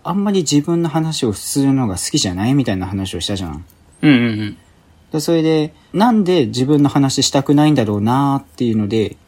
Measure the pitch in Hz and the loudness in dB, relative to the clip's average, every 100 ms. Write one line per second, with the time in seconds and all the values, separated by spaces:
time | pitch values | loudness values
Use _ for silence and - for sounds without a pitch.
0 | - 190 202 190 151 147 147 170 170 160 | -6 -2 0 0 2 0 0 -2 -2 -2
1 | 160 156 117 95 - 143 139 135 120 92 | -2 -2 -2 -4 -4 0 2 2 0 -4
2 | - - 98 90 110 143 117 95 90 98 | -4 -2 -2 -2 0 0 0 -4 -4 -6
3 | 95 87 - 95 87 73 - _ _ _ | -6 -6 -6 -6 -8 -12 -16 _ _ _
4 | 151 127 117 107 104 - _ _ _ _ | 2 4 2 -2 -8 -10 _ _ _ _
5 | _ 156 156 165 160 156 151 - _ 175 | _ -4 0 2 2 0 -2 -8 _ 0
6 | 240 220 180 180 110 117 131 147 143 147 | 2 4 2 2 0 0 2 4 4 2
7 | 135 143 - 143 - 147 151 143 107 104 | 0 0 0 0 2 4 4 2 2 0
8 | 110 131 139 139 - - 120 110 101 110 | 0 0 0 -2 -6 -4 -2 0 0 -2
9 | 101 - | -2 -6